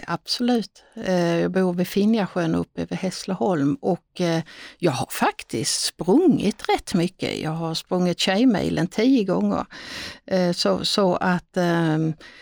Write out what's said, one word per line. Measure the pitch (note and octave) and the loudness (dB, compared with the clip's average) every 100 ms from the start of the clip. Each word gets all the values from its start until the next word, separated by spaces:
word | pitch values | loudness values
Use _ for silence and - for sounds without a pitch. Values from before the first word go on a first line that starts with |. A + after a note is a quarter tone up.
| - | -6
absolut. | E3+ - - A#3+ A#3+ - - _ A3+ | -6 -6 -2 0 0 -2 -12 _ -8
Eh, | G3+ | -2
jag | F3+ E3+ E3+ F3 | 2 2 2 0
bor | F#3 F#3 | 2 0
vid | F3+ F3+ | 0 -2
Finjasjön | G3 G#3 A3+ F3+ F3+ E3 | 2 2 2 0 -2 0
uppe | E3+ E3+ - | 0 -2 -6
vid | E3 F3+ | -6 -4
Hässleholm | F#3 - - F#3 A3+ D#3+ C#3 C#4 | -6 -6 -6 -2 0 2 0 0
och, | - F3 _ - | -2 -4 _ -4
eh, | E3+ E3 - - - - | -2 -2 -4 -12 -20 -4
jag | F3 | -2
har | A#2 B2+ | -2 -4
faktiskt | - G#4 G4+ - A2+ A2 - | -2 -2 -2 -6 -4 -2 -2
sprungit | - - E3+ B3+ F4+ F3+ G3 - - | -4 -4 2 4 6 4 0 -2 -2
rätt | G4+ - | -2 0
mycket. | F3+ F3 - - G#1 | -2 -2 -4 -6 -4
Jag | D#3 | -6
har | D#3+ E3 | -6 -6
sprungit | D#3+ - F3+ F3+ E3+ | -6 -2 0 0 0
Tjejmilen | - F#3+ C4 F#3+ E3 D#3 F3+ | 0 4 4 4 0 0 -2
tio | - B3 C4+ | 2 4 4
gånger. | F#3+ F3+ G3+ F#3+ - - - - - - - | 2 0 0 -2 -4 -12 -14 -12 -14 -14 -4
Eh, | F#3+ F3+ | 0 0
så, | F3 G3+ F#3 | 0 0 0
så | F3 - F#3+ F3 | 0 2 2 2
att, | F#3 F3+ - F#3 | 0 -2 -2 -2
ehm, | F3 E3+ E3 D#3 D#3+ D#3 - - | 0 2 2 2 0 -4 -12 -20